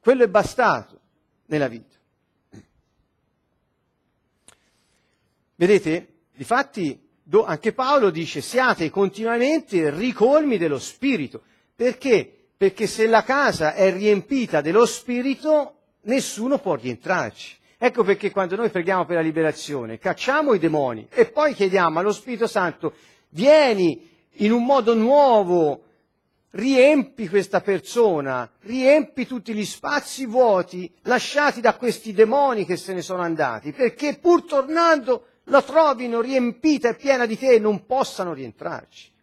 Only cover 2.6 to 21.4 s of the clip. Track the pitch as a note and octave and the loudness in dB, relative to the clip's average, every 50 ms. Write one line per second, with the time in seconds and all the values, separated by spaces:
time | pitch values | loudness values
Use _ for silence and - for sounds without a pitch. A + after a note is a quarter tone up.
2.6 | _ _ _ _ _ _ _ _ _ _ _ _ _ _ _ _ _ _ _ _ | _ _ _ _ _ _ _ _ _ _ _ _ _ _ _ _ _ _ _ _
3.6 | _ _ _ _ _ _ _ _ _ _ _ _ _ _ _ _ _ _ _ _ | _ _ _ _ _ _ _ _ _ _ _ _ _ _ _ _ _ _ _ _
4.6 | _ _ _ _ _ _ _ _ _ _ _ _ _ _ _ _ _ _ _ _ | _ _ _ _ _ _ _ _ _ _ _ _ _ _ _ _ _ _ _ _
5.6 | E3+ F3+ G#3+ F#3 - D#3+ D#3+ F3 G3+ _ _ _ _ _ _ - C#3+ - A3+ B3+ | 2 4 4 2 2 0 -4 -4 -6 _ _ _ _ _ _ -18 -6 -2 -2 -2
6.6 | C#4 C4+ _ A3 F3+ D3 B2+ _ _ _ _ _ _ _ D3 G#3 A3+ - E3+ D3 | -2 -4 _ -6 -6 -6 -6 _ _ _ _ _ _ _ 0 0 2 2 -4 -4
7.6 | - A3 G#3+ - B3+ C4 D4 C#4+ A#3 G3 D#3+ D#3+ E3 - - D3+ - - - B3 | -4 -6 -4 -2 -2 0 2 2 2 2 0 -2 -8 -8 -8 -10 -10 -4 -2 0
8.6 | C4 B3 G3+ - F3 D3 - F#3+ G3 F#3+ F#3+ G#3 A3 A3+ A#3 A#3 A#3+ C4+ D#4 D#4+ | 0 0 0 0 -4 -6 -2 -2 -2 -2 -2 -6 -6 -4 -2 0 0 0 0 -2
9.6 | D#4+ _ G3+ F3 D#3+ D3 C#3 D#3+ G#3+ B3+ A3 - G3+ B3 C#4+ D#4 D#4 D4 A#3+ F#3+ | -4 _ -2 0 0 0 -2 -2 -4 -4 -2 2 2 4 4 4 2 2 -2 0
10.6 | E3+ D#3+ C#3+ C3 - - - _ - C#4 C4 F#3 C#3+ A2+ - - _ _ _ _ | -2 -2 -4 -4 -8 -12 -14 _ -4 -2 -2 -2 -4 -8 -12 -16 _ _ _ _
11.6 | _ _ _ _ A#3 B3+ A#3+ - - C#4 A#3 F3+ C3 - _ _ _ _ _ _ | _ _ _ _ -2 -2 -2 -2 0 2 2 2 2 -2 _ _ _ _ _ _
12.6 | G3 F#3+ F#3+ - A3 G3 - - A3 A3+ A3+ A3 G3+ - C4 C#4+ C#4+ B3 - - | 0 0 0 0 -6 -4 -2 0 0 4 4 2 2 2 -2 0 0 0 0 0
13.6 | D#3+ D3+ - - F#3+ F#3+ F3+ F#3 G#3 G#3 G#3 G3 - _ C#4 C4+ A#3 - - D#3 | -2 -2 0 2 2 2 2 0 2 2 2 0 0 _ -4 -4 -4 -2 -2 -2
14.6 | C#3+ D#3 F3 G#3+ A#3+ A3+ A#3 - - - A#3+ B3 B3 C#4 C4+ - - D4+ D#4 D4+ | -2 2 2 2 2 2 0 -8 -8 -6 -6 -4 -4 -4 -6 -4 -2 0 0 0
15.6 | C#4 D4 _ _ _ _ _ _ _ G3+ B3 C#4 G3 - - G3+ A3 B3+ C#4+ C4 | 0 -4 _ _ _ _ _ _ _ -4 -2 -2 -2 -4 -8 -8 -4 -4 -4 -2
16.6 | - G3 D#3+ B2+ A#2 B2+ A#2+ - _ - F#3 F3 C#3 A2 - - - - - _ | -2 -4 -6 -4 -6 -10 -10 -10 _ -4 -4 -4 -4 -6 -10 -14 -20 -20 -20 _
17.6 | _ _ _ _ A3+ B3 - B3 G#3 F#3 G3 G3+ - G3 - G3 F#3+ F3 F#3 G3 | _ _ _ _ -2 -2 0 0 0 0 0 -2 -2 -6 -4 -4 -4 -4 -4 -4
18.6 | A#3 G#3+ - F#3+ E3 F3 F#3+ F#3 E3+ C3+ F3 E3+ D#3+ D#3+ D#3 D#3+ D#3+ D#3 D3 - | -4 -4 -4 -4 -2 -2 -2 -2 -2 -2 -2 -2 -2 -2 -2 0 -2 -2 -2 -4
19.6 | - - D3 C3+ A#2+ A2 A2 A2 - F#3+ E3 - - - C4+ D4+ D#4 C#4+ A#3 F#3 | -10 -10 -8 -8 -8 -10 -12 -8 -6 -6 -6 -4 -4 -2 -2 0 2 2 0 2
20.6 | D#3 E3 D#3 D3+ C#3 B2+ A#2 A2 A2 _ - B3 A3+ - - D4+ | 0 0 0 0 -2 -2 -4 -8 -12 _ 0 0 0 2 2 0